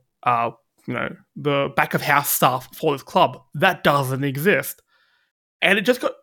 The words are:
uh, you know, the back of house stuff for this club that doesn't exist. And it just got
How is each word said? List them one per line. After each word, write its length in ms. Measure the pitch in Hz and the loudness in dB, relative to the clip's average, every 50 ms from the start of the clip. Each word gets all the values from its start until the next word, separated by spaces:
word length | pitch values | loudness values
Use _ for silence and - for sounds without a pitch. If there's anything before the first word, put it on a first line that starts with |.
| _ _ _ _ - | _ _ _ _ -2
uh, 280 | 127 120 117 117 117 117 _ _ _ _ _ _ - | 0 0 0 0 -2 -6 _ _ _ _ _ _ -8
you 60 | 123 | -6
know, 200 | 120 123 - - - _ _ - | -6 -6 -8 -8 -12 _ _ -12
the 340 | - 139 147 143 143 139 139 - | -6 -4 -2 -2 0 -2 -2 -2
back 180 | - 151 - - | -2 -2 0 -2
of 80 | 160 | -2
house 280 | - - 143 139 143 - | 0 2 2 2 2 0
stuff 400 | - - - 139 127 127 - - - | 0 2 2 2 2 0 -6 -10 -10
for 180 | - - 156 143 | -4 -2 -2 -2
this 100 | 135 - | -2 -4
club 380 | - - 190 165 127 127 - _ _ - | -2 0 2 2 2 0 -4 _ _ -4
that 280 | 147 160 190 175 - - | 0 0 0 0 2 2
doesn't 400 | 175 147 143 139 127 131 131 139 | 2 2 2 2 0 -2 -2 -2
exist. 580 | 143 131 143 147 202 185 135 - - - _ _ _ _ _ _ _ _ _ _ _ _ _ _ _ _ - | -4 -4 -2 0 2 2 0 0 -4 -10 _ _ _ _ _ _ _ _ _ _ _ _ _ _ _ _ -2
And 160 | - 170 196 214 | 0 2 2 2
it 40 | |
just 180 | 202 233 254 247 | 2 2 0 0
got 140 | - - - - | -2 -8 -6 -4